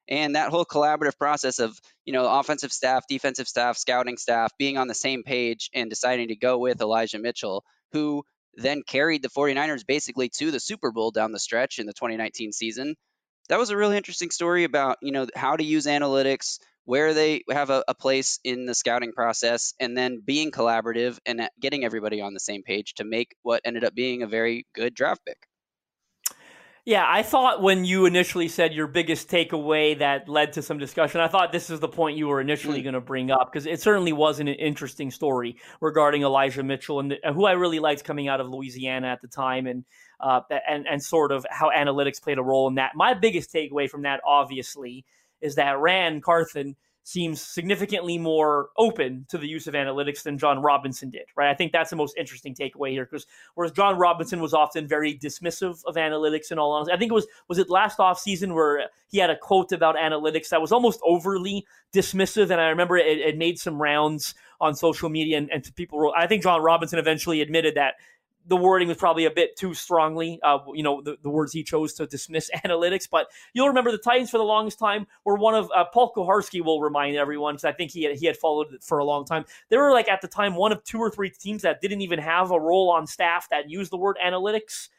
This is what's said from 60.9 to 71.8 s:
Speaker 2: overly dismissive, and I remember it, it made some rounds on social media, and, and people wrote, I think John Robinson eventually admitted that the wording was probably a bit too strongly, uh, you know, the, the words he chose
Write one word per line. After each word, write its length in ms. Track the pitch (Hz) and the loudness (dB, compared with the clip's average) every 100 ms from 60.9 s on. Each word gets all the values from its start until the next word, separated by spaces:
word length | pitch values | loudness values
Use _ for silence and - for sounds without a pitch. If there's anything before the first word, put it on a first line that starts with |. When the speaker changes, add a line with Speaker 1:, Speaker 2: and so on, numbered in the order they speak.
| - | 2
Speaker 2:
overly 640 | 165 175 175 196 185 202 - _ _ | 4 2 2 -4 -4 -6 -8 _ _
dismissive, 560 | 196 185 190 190 - 190 | 0 0 0 0 4 4
and 100 | 175 | 4
I 100 | 160 | 4
remember 280 | 160 180 180 | 4 4 4
it, 220 | 156 156 | 4 4
it 180 | 156 156 | 2 0
made 220 | 165 170 | 0 -2
some 200 | - 147 | -4 -2
rounds 540 | 147 147 151 156 - - _ _ | 2 4 2 0 -6 -10 _ _
on 140 | 156 | -2
social 360 | 143 170 156 170 | 2 2 2 -2
media, 280 | 156 156 156 | -2 0 0
and, 140 | 147 | -2
and 240 | 156 - - | -6 -8 -12
people 240 | 175 147 | -8 0
wrote, 160 | 147 156 | 2 2
I 80 | 170 | 2
think 160 | 214 | 2
John 220 | 180 170 | 4 4
Robinson 340 | 160 165 160 170 | 6 4 2 0
eventually 440 | 156 156 175 160 | 0 0 0 -2
admitted 340 | 151 165 160 143 | 2 2 2 2
that 220 | 139 - _ _ _ _ 170 | 0 -2 _ _ _ _ -2
the 80 | 180 | 4
wording 320 | 180 190 175 | 6 6 2
was 100 | 165 | 2
probably 280 | 185 165 160 | 2 4 2
a 60 | |
bit 260 | 156 160 - | 2 0 0
too 160 | 190 | -8
strongly, 680 | 160 - 175 156 160 165 165 | -8 0 2 2 0 -6 -2
uh, 160 | 147 143 135 143 | 2 2 -2 -4
you 80 | |
know, 180 | 151 143 | -2 -2
the, 160 | 147 147 | -6 -10
the 80 | 147 | -4
words 200 | 147 147 | -2 -2
he 120 | 165 | -4
chose 320 | 151 156 | -4 -2